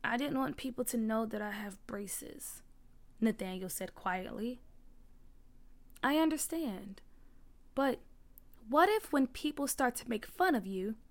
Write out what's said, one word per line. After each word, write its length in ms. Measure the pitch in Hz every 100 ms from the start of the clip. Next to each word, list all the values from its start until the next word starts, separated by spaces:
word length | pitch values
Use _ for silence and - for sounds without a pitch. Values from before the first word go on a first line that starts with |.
I 140 | - 240
didn't 240 | 285 269
want 160 | 262 -
people 300 | 262 240 247
to 120 | 240
know 280 | 220 220 220
that 160 | 220
I 100 | 208
have 340 | 208 208 196 -
braces," 760 | 208 202 - - - - - - - - - - -
Nathaniel 500 | 226 214 190 185 185
said 260 | - 185 -
quietly. 680 | 185 185 185 - 226 247 - - - - - - - - - - - - - -
"I 180 | 262 302
understand. 840 | 320 311 - 330 302 190 196 196 - - - - - - - -
But 240 | 277 - - - - - - - 220
what 180 | 277 370
if 240 | 427 -
when 160 | 285 262
people 400 | - 302 294 277
start 280 | - 262 247
to 140 | -
make 160 | 220 -
fun 300 | - 370 262
of 100 | 190
you 300 | 190 196 220 -